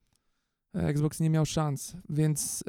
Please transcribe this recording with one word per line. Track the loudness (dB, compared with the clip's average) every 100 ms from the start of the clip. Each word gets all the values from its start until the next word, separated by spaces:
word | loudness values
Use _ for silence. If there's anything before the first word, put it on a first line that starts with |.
| _ _ _ _ _ _ _ -2
Xbox | 0 2 0 0
nie | 2
miał | 2 2
szans, | 0 -2 -2 -6 -14 -6
więc | 0 2 2 -2 -4